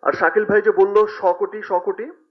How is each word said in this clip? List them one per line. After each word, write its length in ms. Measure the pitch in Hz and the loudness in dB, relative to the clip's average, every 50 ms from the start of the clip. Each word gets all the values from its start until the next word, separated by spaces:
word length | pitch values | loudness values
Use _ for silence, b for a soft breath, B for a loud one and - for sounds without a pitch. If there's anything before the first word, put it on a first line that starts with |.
আর 100 | - - | 0 -2
শাকিল 320 | - - 190 165 180 214 214 | 0 2 0 0 2 0 0
ভাই 180 | - 202 214 | 2 0 2
যে 80 | 208 220 | 2 2
বলল 360 | 202 185 190 202 202 214 214 | 4 4 2 4 4 2 2
শ 180 | 208 - - - | 2 -2 -2 -2
কোটি, 380 | 185 175 170 196 196 - 214 | -2 0 0 -4 -8 -8 -12
শ 100 | 202 - | -8 -4
কোটি 380 | 196 175 180 202 190 - 220 302 359 _ _ _ | -4 -2 -2 -4 -6 -6 -10 -14 -14 _ _ _